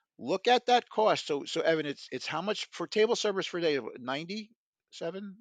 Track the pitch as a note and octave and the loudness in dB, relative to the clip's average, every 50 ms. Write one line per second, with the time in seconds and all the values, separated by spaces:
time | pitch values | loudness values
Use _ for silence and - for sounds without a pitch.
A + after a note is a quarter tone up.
0 | _ _ _ - - F3+ F3+ C#4+ - A#3+ B3 B3 - - B3 A#3+ - - - - | _ _ _ -10 -4 -4 -4 0 2 4 4 4 4 4 4 4 2 0 0 2
1 | G#3+ G#3 D#3+ C3+ - - D3+ C#3 C#3 - - E3 D3+ D#3 E3 D#3+ D3 D3 C#3 - | 4 4 4 4 2 -2 -4 -4 -4 -4 -4 0 2 2 2 2 0 -2 -6 -8
2 | - - - B2+ - - D#3 D#3 F3+ E3 D#3 - - - - - E3+ - - G#3+ | -10 -10 -10 -8 -6 -6 -6 -4 -2 -2 -4 -4 -6 -10 -8 -10 -8 -2 2 4
3 | G#3+ A3+ A#3 - - G#3 G3 F#3+ E3 - - F3 E3+ D#3 D3 C3+ A2 - - - | 4 4 4 2 0 0 0 -2 -2 -4 -2 0 2 2 2 2 0 -4 -8 -10
4 | - B2+ C3 C#3+ E3 E3+ G3+ A3 G#3+ G#3+ _ _ _ _ _ _ _ _ - - | -6 -6 -4 -4 -6 -6 -8 -10 -10 -12 _ _ _ _ _ _ _ _ -14 -8
5 | E3+ E3+ F3+ F#3+ G#3 G3+ F#3 A3 | -8 -8 -6 -8 -10 -12 -14 -16